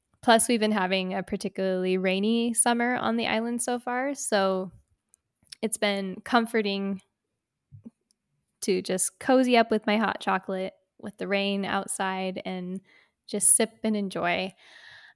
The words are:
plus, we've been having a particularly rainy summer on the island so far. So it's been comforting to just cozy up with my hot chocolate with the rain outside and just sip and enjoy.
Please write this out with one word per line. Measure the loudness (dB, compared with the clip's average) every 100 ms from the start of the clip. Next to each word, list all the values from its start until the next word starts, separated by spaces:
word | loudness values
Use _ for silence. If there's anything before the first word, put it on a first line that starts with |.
| _ _
plus, | 4 6 6
we've | 2
been | 2
having | 2 2 0 0
a | -4
particularly | -6 -6 -6 -2 -2 0 0 2
rainy | 2 2 2 2 0
summer | 0 2 2 0
on | 0 0 0
the | 0
island | -2 -2 -4
so | -2 -4
far. | -2 -2 -2
So | -4 0 2 2 0 -4 -12 _ _ _ _ _ _ _ -8
it's | -6 -2
been | -2 -2 -4 -8
comforting | 0 0 2 -2 -2 -2 -4 -6 -10 _ _ _ _ _ _ -20 -20 -20 _ _ _ _ _ _
to | -2 -2
just | -2 -2 -4 -2
cozy | 4 4 6 4
up | 4
with | 0 2
my | 0
hot | 0 -2
chocolate | -2 -2 -2 -6 -6 -10 _ -18
with | -16 -10
the | -2
rain | 0 0 -2
outside | -2 -4 -4 -4 -4 -2 -4 -6
and | -8 -8 -8 -10 -12 _ _ _ -8
just | 0 2
sip | 4 2 -2
and | -2 -2
enjoy. | -4 -2 -2 -2 -4 -10 -20 -20 -20 -20 -20